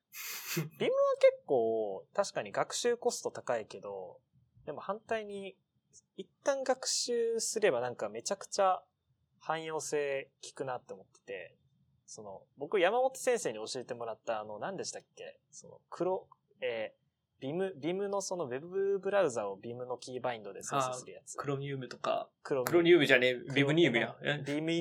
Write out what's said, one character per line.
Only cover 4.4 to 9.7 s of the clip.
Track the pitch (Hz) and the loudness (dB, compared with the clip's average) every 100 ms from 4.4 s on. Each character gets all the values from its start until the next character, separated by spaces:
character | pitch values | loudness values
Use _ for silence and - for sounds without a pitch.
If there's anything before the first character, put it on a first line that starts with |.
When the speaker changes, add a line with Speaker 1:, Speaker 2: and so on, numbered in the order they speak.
| _ _ - | _ _ -12
Speaker 2:
で | |
も | 143 | -10
反 | - 208 | -8 -8
対 | - 220 208 | -4 -6 -4
に、 | 202 196 - _ _ _ - _ - | -10 -12 -14 _ _ _ -20 _ -16
一 | - _ | -16 _
旦 | - 269 | -2 0
学 | 262 254 - | 2 0 0
習 | - - 240 233 226 | -2 0 0 0 0
す | - 220 | -2 2
れ | 202 | 4
ば | 123 | 4
な | 123 | 0
ん | 120 | -2
か | 107 | -6
め | 110 | -4
ち | - | -6
ゃ | 202 | -6
く | - | -4
ち | - | 2
ゃ | 190 185 - _ _ _ _ _ | 4 4 -2 _ _ _ _ _
汎 | - 160 | -4 -4
用 | 160 | -4